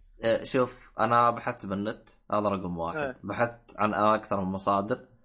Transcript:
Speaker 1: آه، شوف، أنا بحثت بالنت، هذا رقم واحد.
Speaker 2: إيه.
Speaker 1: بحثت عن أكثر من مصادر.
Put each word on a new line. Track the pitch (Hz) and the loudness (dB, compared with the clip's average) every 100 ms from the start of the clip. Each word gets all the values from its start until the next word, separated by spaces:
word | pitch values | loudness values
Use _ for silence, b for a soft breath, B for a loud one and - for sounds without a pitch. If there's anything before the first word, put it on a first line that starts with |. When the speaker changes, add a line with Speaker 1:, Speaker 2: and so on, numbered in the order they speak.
| - - | -20 -4
Speaker 1:
آه، | 113 110 | 0 0
شوف، | - 131 123 - - - | 0 0 0 -4 -14 -2
أنا | 110 120 120 | 4 6 6
بحثت | 113 123 120 98 | 2 -6 -8 -6
بالنت، | 98 104 - - _ - | -4 -4 -6 -16 _ -2
هذا | 104 104 | 0 2
رقم | 95 90 87 | 0 -4 -4
واحد. | 82 151 | -4 -4
Speaker 2:
إيه. | 139 123 | -6 -8
Speaker 1:
بحثت | 98 98 117 - - - | -10 -2 -4 -4 -18 -4
عن | 104 | -2
أكثر | 85 107 107 - 98 | 2 2 2 0 -2
من | 92 | -2
مصادر. | 95 101 98 104 127 - _ | -2 0 0 0 -6 -6 _